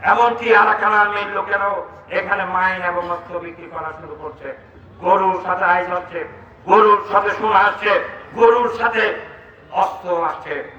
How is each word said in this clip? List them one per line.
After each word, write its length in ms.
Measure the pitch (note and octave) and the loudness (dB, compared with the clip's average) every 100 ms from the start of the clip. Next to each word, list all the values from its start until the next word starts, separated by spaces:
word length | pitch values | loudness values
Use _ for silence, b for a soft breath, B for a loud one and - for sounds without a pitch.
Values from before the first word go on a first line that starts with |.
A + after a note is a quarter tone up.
এমনকি 540 | - A3 A#3+ A#3 A#3 G#3+ | 2 4 4 2 4 4
আরাকান 380 | G#3+ G#3+ G#3 | 6 2 2
আর্মির 360 | G#3+ G#3 G3+ G3+ G3+ | 2 2 0 -4 -6
লোকেরাও 500 | G3 G3+ G3+ G3+ - - - | -4 -2 -2 -4 -8 -16 -6
এখানে 340 | F3 F#3 G3+ F#3 | -6 -2 -4 -2
মাইন 360 | F#3 F#3 F#3 | 0 0 -2
এবং 220 | F3 F3 F3 | -4 -4 -6
অস্ত্র 280 | E3+ - E3+ | -8 -8 -12
বিক্রি 280 | E3+ E3 E3 E3 | -12 -16 -14 -10
করা 160 | D#3+ D#3 | -10 -12
শুরু 160 | D#3 D3 | -16 -14
করছে। 260 | D3+ D3 C3+ C3 - - - - | -14 -14 -14 -14 -18 -20 -20 -8
গরুর 360 | F3 F#3+ F#3+ F3+ - | 0 2 2 -2 -4
সাথে 200 | F3+ F#3+ | -2 0
আইস 240 | F3+ F3+ | 0 0
হচ্ছে, 300 | F3+ F3+ F3+ D3+ - - - - | -6 -6 -10 -10 -14 -20 -20 2
গরুর 320 | G3 G#3+ G#3 - | 4 6 4 4
সাথে 180 | G3+ G3+ F#3+ | 0 0 -2
সোনা 200 | G#3+ G3+ | 2 4
আসছে, 320 | G3+ - G3+ F#3+ - - - - | 4 2 0 0 -2 -12 -14 4
গরুর 340 | A#3 A#3 A#3+ - | 6 6 2 -2
সাথে 240 | A#3 A3+ G#3+ - - - - - - | -2 0 -2 -4 -12 -18 -20 -20 -10
অস্ত্র 540 | D3 F#3+ - F3+ F3 E3 | -2 -2 -2 -4 -2 -2
আসছে। 260 | D3+ D3+ D3 C#3+ | -6 -8 -8 -10